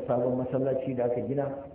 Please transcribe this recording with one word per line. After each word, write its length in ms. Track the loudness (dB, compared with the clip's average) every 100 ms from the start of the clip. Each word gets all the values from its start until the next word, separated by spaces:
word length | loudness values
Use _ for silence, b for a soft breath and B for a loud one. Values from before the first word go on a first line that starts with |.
| 0
sabon 280 | 2 2 0
masallaci 560 | 0 0 2 0 0 0
da 100 | 0
aka 160 | 0
gina. 260 | -2 -2 -2 -4 -12